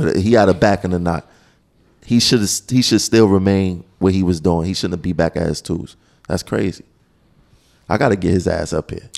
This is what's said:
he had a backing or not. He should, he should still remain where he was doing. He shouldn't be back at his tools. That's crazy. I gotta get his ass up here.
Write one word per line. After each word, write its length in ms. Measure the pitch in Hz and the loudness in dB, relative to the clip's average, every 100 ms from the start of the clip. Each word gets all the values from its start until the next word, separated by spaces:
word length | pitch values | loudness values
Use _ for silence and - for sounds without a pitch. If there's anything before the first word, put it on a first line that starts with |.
| 113 - | 0 0
he 160 | 98 | 2
had 160 | 117 98 | 4 4
a 60 | |
backing 400 | 92 110 98 90 | 4 2 0 -2
or 40 | 90 | -2
not. 280 | 87 82 - _ _ _ _ _ _ _ - | -2 -4 -8 _ _ _ _ _ _ _ -2
He 140 | 120 | 0
should, 200 | - 123 101 - - | 2 2 0 -4 -2
he 100 | 127 | -2
should 180 | 120 107 | 2 0
still 240 | - 113 107 | 2 4 4
remain 560 | 95 95 98 95 87 - _ | 4 2 0 0 -4 -12 _
where 140 | 95 | 0
he 100 | 95 | 2
was 180 | 90 85 | 0 0
doing. 260 | 85 85 85 | 0 0 -2
He 60 | |
shouldn't 280 | 92 95 85 | -4 -4 -4
be 100 | 92 | -4
back 240 | 85 82 82 | -2 -2 -2
at 100 | 82 | -4
his 140 | 76 | -4
tools. 360 | - 85 - - _ _ - | -6 -8 -8 -18 _ _ -8
That's 140 | 92 | -8
crazy. 420 | - 107 98 - - _ _ _ _ _ _ _ _ _ - | -4 -4 -4 -6 -16 _ _ _ _ _ _ _ _ _ -4
I 100 | 104 | 0
gotta 180 | 139 101 | 2 0
get 160 | 87 | 0
his 160 | 92 87 | 0 0
ass 240 | 82 80 | -4 -4
up 180 | 82 - | -6 -6
here. 180 | - - | -12 -14